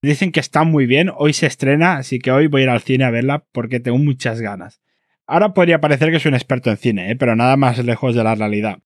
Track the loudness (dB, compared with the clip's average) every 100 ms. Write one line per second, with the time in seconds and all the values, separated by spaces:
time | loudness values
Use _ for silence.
0 | 0 0 0 -4 -2 0 2 2 2 2
1 | 0 0 0 0 -2 -2 0 2 2 0
2 | -4 -6 0 2 2 2 0 0 -2 0
3 | 0 0 -2 -4 _ -10 -6 -6 -2 0
4 | 0 -2 -6 -6 -8 -10 -16 _ _ _
5 | _ _ -4 0 0 2 2 2 2 2
6 | 2 2 0 0 -2 -2 -2 -2 -2 -2
7 | -4 -2 0 2 2 4 2 0 -2 -2
8 | 0 0 0 0 -2 -4 -4 -8